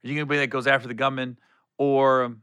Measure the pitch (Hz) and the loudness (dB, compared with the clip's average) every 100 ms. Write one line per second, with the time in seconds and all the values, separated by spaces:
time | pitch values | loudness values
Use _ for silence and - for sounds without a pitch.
0 | 120 147 143 147 135 135 127 135 120 117 | -8 -6 -2 0 0 0 2 0 0 -4
1 | 135 131 127 120 _ _ _ - 139 135 | -2 -2 -8 -12 _ _ _ -2 2 4
2 | 135 131 123 110 | 4 4 0 -6